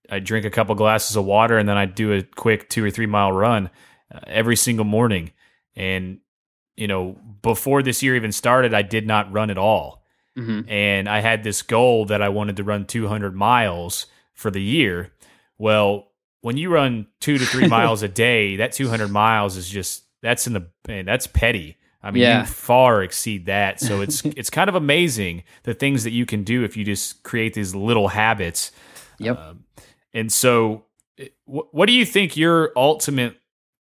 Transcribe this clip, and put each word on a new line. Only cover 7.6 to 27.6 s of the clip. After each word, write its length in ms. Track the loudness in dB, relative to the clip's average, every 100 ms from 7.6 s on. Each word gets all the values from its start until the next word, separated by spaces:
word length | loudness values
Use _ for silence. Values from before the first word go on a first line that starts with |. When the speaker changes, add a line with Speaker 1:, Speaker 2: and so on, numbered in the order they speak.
| 0 0
Speaker 1:
this 180 | 0 0
year 140 | 0 0
even 160 | -2
started, 420 | -2 2 4 4
I 80 | 2
did 220 | 0 -2 0
not 260 | 0 0
run 180 | -2 -2
at 80 | 0
all. 460 | 2 0 -2 -14 _ _ _ -10
Speaker 2:
Mm-hmm. 320 | -6 -6 -4
Speaker 1:
And 400 | 0 2 0 0
I 100 | 0
had 240 | 0 0
this 180 | -2 -6
goal 440 | -2 2 4 4 0
that 160 | 0
I 80 | 0
wanted 260 | -2 -4 -4
to 60 |
run 220 | -4 -4 -4
two 220 | -6 -4
hundred 280 | -4 -6 0
miles 680 | 2 4 2 -2 -8 -10 -12 _ _
for 160 | -10 -6
the 120 | -4
year. 500 | -2 0 0 -2 -10 _ _ _ _ -4
Well, 500 | 2 4 4 0 -8 _ _ _
when 140 | -6 -4
you 140 | 0
run 360 | 2 2 -2 -8 _
two 180 | -2 0
to 80 | 0
three 220 | 2 4
Speaker 2:
<laughs> 100 | 4
Speaker 1:
miles 240 | 4 0
a 40 | -2
day, 480 | 2 2 4 2 0
that 140 | -4
two 160 | -2 -2
hundred 240 | -2 0
miles 460 | 2 4 4 0 -4
is 100 | -8
just, 340 | -8 -8 -10 _ _
that's 260 | -2 -2 -2
in 60 |
the, 160 | -4 -8 _ -12
man, 180 | -8 -4
that's 220 | -4 -2
petty. 480 | 0 2 0 -6 -18 _ _
I 100 | -4
mean, 100 | 2
Speaker 2:
Yeah. 160 | 4 2
Speaker 1:
you 40 | 0
far 580 | -8 2 4 6 4
exceed 440 | 0 -6 -6 -6 -2
that. 340 | 0 0 -2
So 180 | -4 -2
it's, 240 | -4 -4 -6
Speaker 2:
<laughs> 140 | -6
Speaker 1:
it's 100 | -4
kind 200 | 0 0
of 60 | 0
amazing 680 | 2 2 2 0 -4 -6 -14 _
the 100 | -10
things 320 | -2 -2 0 -2
that 60 |
you 140 | -2 -2
can 180 | -4 -2
do 180 | -2
if 140 | -2 -4
you 80 | -4
just 380 | -4 -6 -12
create 300 | -8 -4 -4
these 220 | -4